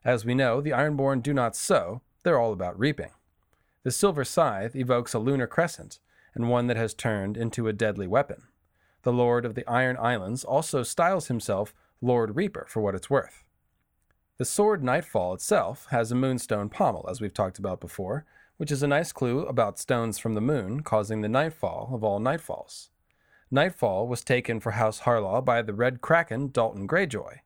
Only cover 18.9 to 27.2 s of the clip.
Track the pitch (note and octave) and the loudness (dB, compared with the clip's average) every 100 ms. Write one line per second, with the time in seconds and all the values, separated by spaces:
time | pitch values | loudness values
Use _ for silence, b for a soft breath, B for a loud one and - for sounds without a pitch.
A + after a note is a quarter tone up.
18.9 | C#3+ E3 - B2 B2+ - B2 G#2 G2 - | 2 0 -2 0 0 0 0 0 0 -2
19.9 | B2 A2+ G#2 A2+ G#2+ A#2 D3 F#2+ B2+ - | 0 0 -2 -2 0 0 0 -2 -6 0
20.9 | A2 G#2 G#2+ G#2+ B2 D#3 - - - - | 0 0 -2 0 0 0 -2 -4 -4 -6
21.9 | B2+ G#2+ G2+ A#2+ D#3+ - - - - - | -2 0 0 0 -2 -4 -10 -12 -18 -20
22.9 | _ _ b b b b C3 F3+ - A2 | _ _ b b b b 2 2 2 0
23.9 | F#2+ A#2+ A#2+ - B2+ A#2+ A2+ A#2 G#2+ A2 | 0 -2 -2 0 0 0 -4 -2 0 0
24.9 | G#2+ - A#2 G2 A2 B2+ A#2+ A2 G2+ B2 | 2 2 2 2 0 2 2 0 0 0
25.9 | B2+ - E3 E3 A2+ C#3 B2 A2+ G2+ G2+ | 0 2 2 2 -2 -2 0 0 0 -2
26.9 | E3+ F#3 A2 | 0 0 -4